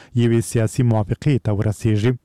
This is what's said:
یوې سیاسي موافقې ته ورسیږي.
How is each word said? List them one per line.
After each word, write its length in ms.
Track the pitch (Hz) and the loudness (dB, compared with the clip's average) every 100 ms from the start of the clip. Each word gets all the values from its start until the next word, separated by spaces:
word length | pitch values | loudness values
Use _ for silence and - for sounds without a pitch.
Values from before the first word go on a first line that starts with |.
| - 120 | -6 0
یوې 180 | 117 117 - | 2 2 0
سیاسي 320 | 117 113 - | -2 -2 0
موافقې 520 | 123 110 101 113 151 131 | 0 0 -2 -2 0 0
ته 120 | 110 101 | 0 -2
ورسیږي. 540 | 110 - 113 104 117 127 | -2 -2 -2 0 0 -2